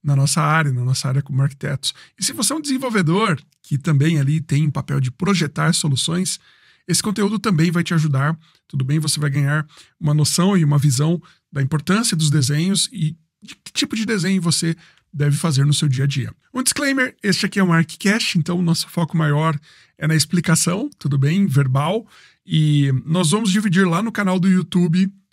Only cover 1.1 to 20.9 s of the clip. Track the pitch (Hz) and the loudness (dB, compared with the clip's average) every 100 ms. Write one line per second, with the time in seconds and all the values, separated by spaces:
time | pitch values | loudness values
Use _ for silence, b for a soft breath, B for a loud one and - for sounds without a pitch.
1.1 | 131 147 131 139 - 143 139 - - B | -4 -2 -2 -2 -2 -8 -6 -6 -10 B
2.1 | _ - - 247 311 294 262 269 214 160 | _ -8 -4 -4 -4 -4 -4 -2 0 2
3.1 | 180 220 156 - _ - 143 - 143 151 | 2 2 -2 -6 _ -6 -4 0 2 2
4.1 | 160 139 156 151 139 156 143 135 139 127 | 2 2 0 0 0 0 -2 -4 -2 -2
5.1 | - 185 196 156 - 156 - 160 131 - | -2 -2 0 -2 -2 -2 0 0 -2 -2
6.1 | 170 185 - b b b b - 170 214 | -4 -4 -6 b b b b -4 -2 -2
7.1 | 202 202 214 240 170 170 170 170 170 156 | -2 -2 -2 -2 2 2 0 0 0 0
8.1 | 135 143 160 b b _ 139 131 151 156 | 0 0 -4 b b _ -6 -2 -2 -2
9.1 | - 147 139 139 151 151 B B B 151 | -2 -2 0 0 0 -4 B B B 0
10.1 | 151 147 - 180 196 156 147 147 127 151 | 2 2 2 2 4 4 2 2 2 0
11.1 | 170 b b _ 143 135 151 151 196 240 | -2 b b _ -4 -2 -2 0 0 2
12.1 | 170 156 151 127 147 175 196 - 226 160 | 0 2 2 2 0 0 0 -2 -4 -6
13.1 | - _ _ - - - - 285 220 214 | -6 _ _ -20 -20 -12 -6 -4 -4 -2
14.1 | 220 175 190 170 - 165 165 b b b | -2 0 0 0 0 -2 -4 b b b
15.1 | 143 143 143 170 135 143 147 147 127 139 | -2 0 0 0 2 2 2 0 0 0
16.1 | 139 110 - _ 254 262 - 285 269 254 | -2 -6 -10 _ -4 -4 -2 -2 0 -2
17.1 | - 208 185 196 202 190 165 160 - 202 | -2 -2 -2 -2 0 2 2 0 -2 0
18.1 | 214 - 180 151 175 175 165 - - 165 | 0 0 -2 -2 0 0 0 -2 -4 -2
19.1 | 165 156 147 160 147 b b b b 151 | 0 0 2 0 -2 b b b b 0
20.1 | 156 - 180 165 160 - 180 285 | 0 2 -2 0 0 0 -2 -6